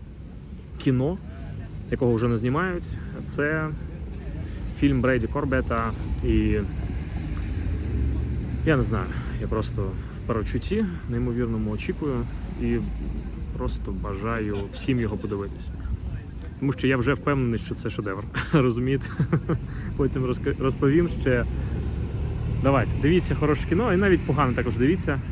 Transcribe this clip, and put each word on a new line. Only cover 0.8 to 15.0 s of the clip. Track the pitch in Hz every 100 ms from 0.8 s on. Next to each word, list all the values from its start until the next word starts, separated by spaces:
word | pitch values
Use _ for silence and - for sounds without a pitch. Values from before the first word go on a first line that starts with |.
| 139 127 135 190 - - - - - - -
якого | - 127
вже | 113 120
не | 117
знімають. | 120 139 185 175 - - - -
Це | - - 147 156 156 156 - - - - - - - - - -
фільм | 147 131
Брейді | 123 127 135
Корбета. | 143 147 127 127 117 113 107 - -
І | 123 113 107 107 98 - - - - - - - - - - - - - - - - - - - 156
я | 147
не |
знаю, | 110 107 92 - - -
я | 104
просто | 110 107 -
в | 95 90 - - -
перечутті | 113 104 120 - 208 208 170 -
неймовірному | 120 123 117 120 113 107
очікую | 104 - 185 151 127 117 - - -
і | 117 117 104 - - - - - - -
просто | 127 - -
бажаю | 98 104 98 107 113 107 101 98
всім | - - 127